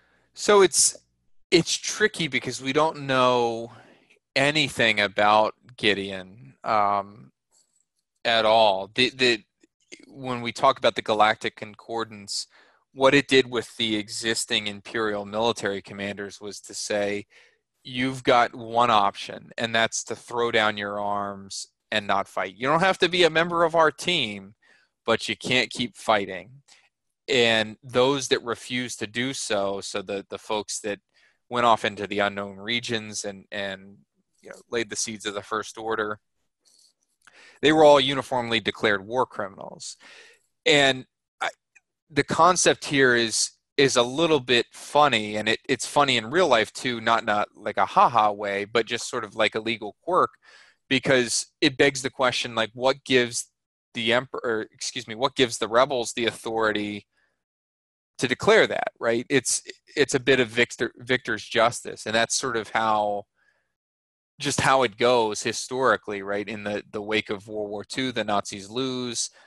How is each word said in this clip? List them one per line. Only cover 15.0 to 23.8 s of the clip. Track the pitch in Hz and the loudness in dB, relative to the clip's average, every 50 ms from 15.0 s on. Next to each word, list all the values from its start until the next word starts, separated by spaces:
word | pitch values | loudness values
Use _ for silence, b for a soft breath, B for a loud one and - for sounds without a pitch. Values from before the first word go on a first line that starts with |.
| 110 107 104 101 101 | -2 -2 -4 -6 -8
military | 101 101 107 113 117 110 - - 101 98 98 | -6 -4 -2 0 0 0 -2 -4 -4 -4 -6
commanders | - - 101 101 101 101 101 95 101 98 92 - | -8 -12 -12 -10 -8 -8 -8 -8 -12 -14 -14 -16
was | 104 104 95 - | -16 -16 -16 -16
to | - - 107 | -18 -16 -12
say, | - - - 107 104 101 101 104 104 101 b b b b b b b b _ _ _ _ | -12 -6 -4 -2 -2 -2 -2 -4 -6 -8 b b b b b b b b _ _ _ _
"You've | 135 127 123 127 135 131 131 123 | -12 -6 -4 -4 -4 -4 -2 2
got | - 131 120 120 110 - | 4 6 6 4 4 0
one | 131 117 113 113 117 120 120 | -10 -12 -4 2 2 4 6
option, | 113 107 101 98 - - - - - 104 - - - - | 6 4 4 2 -2 -4 -12 -12 -14 -16 -16 -14 -8 -6
and | 120 113 113 | -6 -2 2
that's | 113 113 113 - - - | 0 0 0 -2 -6 -8
to | - 113 | -8 -10
throw | - - - 120 120 120 117 | -12 -10 -8 -4 -2 -2 0
down | 113 113 107 107 107 104 | 2 2 2 2 0 -2
your | 104 101 101 104 | -6 -6 -6 -4
arms | 104 104 104 101 101 101 101 98 98 98 - - - - _ _ _ _ | -4 -4 -4 -4 -4 -6 -8 -10 -14 -14 -14 -14 -14 -14 _ _ _ _
and | 110 107 104 | -6 -4 -2
not | 101 101 98 95 - | 0 -2 -2 -2 -4
fight. | - - 92 98 92 | -6 -6 -6 -6 -6
You | 95 120 135 | -6 -2 0
don't | 151 165 | 0 2
have | 180 190 185 - | 2 2 2 2
to | 190 175 | 0 0
be | 175 180 175 | 4 4 4
a | 160 | 4
member | 156 160 170 175 175 170 170 | 4 2 -2 0 0 0 0
of | 165 160 | 2 4
our | 170 | 4